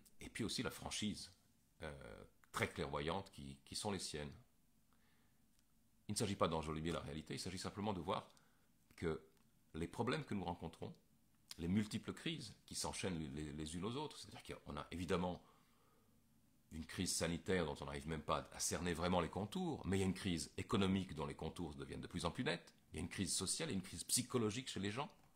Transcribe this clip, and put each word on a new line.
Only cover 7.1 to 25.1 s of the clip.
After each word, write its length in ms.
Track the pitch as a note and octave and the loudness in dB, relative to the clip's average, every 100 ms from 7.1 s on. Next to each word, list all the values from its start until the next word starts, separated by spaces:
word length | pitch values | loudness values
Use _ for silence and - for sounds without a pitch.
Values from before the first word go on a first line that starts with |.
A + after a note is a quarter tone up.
| D#2 - | -6 -4
il 60 | C3+ | -6
s'agit 180 | F#2 F#2 | -4 -4
simplement 360 | F#2 G2+ G#2 | -4 -2 0
de 60 | F#2 | 0
voir 280 | D#2+ - - - - - _ _ - - | 0 0 -2 -14 -20 -20 _ _ -20 -2
que 260 | E2 D#2 - - _ - - | 0 0 -4 -20 _ -20 -10
les 160 | D#2+ E2+ | -4 -2
problèmes 360 | - A#2 D3+ | 0 2 0
que 100 | C3 | 0
nous 100 | G#2 | 0
rencontrons, 500 | F2 F2 E2+ - - - _ _ _ _ - - | 0 -2 -6 -6 -10 -10 _ _ _ _ -16 -2
les 120 | E2+ | 4
multiples 440 | G#2 G#2 - - | 4 4 0 -4
crises 420 | F#2 D#3 D#3+ G#2 - - | -4 -2 -2 -6 -12 -8
qui 80 | |
s'enchaînent 440 | - D#2+ - G2+ E2 | -4 -2 0 0 0
les, 100 | D2+ | -2
les, 240 | C#2+ D2+ | -4 -4
les 240 | D2 D#2 F2 | -4 -4 -2
unes 80 | |
aux 120 | G2+ B2+ | -2 -2
autres, 220 | D3+ - | -4 -8
c'est-à-dire 440 | - - - - | -12 -12 -10 -10
qu'on 120 | - D2 | -6 -6
a 100 | - | -4
évidemment 520 | E2+ E2+ F2+ F2+ E2+ - - - - - - _ _ _ - _ _ - | -2 2 4 4 0 -8 -20 -20 -20 -20 -20 _ _ _ -20 _ _ -12
une 120 | D#2+ | -10
crise 300 | D2+ - F2 | -4 0 2
sanitaire 500 | - E2+ E2+ - F#2 | 4 2 2 4 4
dont 120 | D2+ C#2 | 4 0
on 60 | C#2+ | -4
n'arrive 220 | C#2+ D2 | -4 -2
même 140 | D#2+ | -2
pas 260 | D#2 D2+ - | 2 2 0
à 80 | - | -2
cerner 320 | - E2+ F2 | 0 2 2
vraiment 280 | D#2 F2+ F2+ | 4 4 6
les 100 | D#2 | 4
contours, 560 | F#2 G2+ F#3 F3 B2 E2 | 0 -2 0 0 0 2
mais 100 | G2 | 4
il 40 | |
y 20 | |
a 40 | F#2+ | 6
une 80 | |
crise 380 | F2+ G2+ E2 - - | 4 2 2 0 -4
économique 560 | - G#2+ F#2+ F#2+ F#2+ | 2 4 6 6 2
dont 120 | D#2 C#2+ | -2 -4
les 100 | C2+ | -2
contours 380 | D#2+ - D#2+ | -4 -2 -4
deviennent 260 | C#2 C2+ C#2 | -4 -6 -6
de 60 | C2+ | -4
plus 180 | F2 | -2
en 60 | E2+ | 0
plus 140 | G2+ | 0
nets, 300 | C#3+ E3+ - - - | 0 0 -4 -20 -10
il 40 | - | -4
y 20 | |
a 40 | |
une 60 | F#2 | -2
crise 260 | - E2+ | 0 2
sociale 360 | - F#2 - D#3+ | 2 0 0 0
et 40 | |
une 80 | G2 | 0
crise 220 | - E2+ | -2 -6
psychologique 640 | - - B2 B2 G#2+ A2 C3 | 2 2 4 4 4 2 -2
chez 120 | - | -2
les 100 | G2+ | 0
gens. 200 | A2 D3+ | 0 -4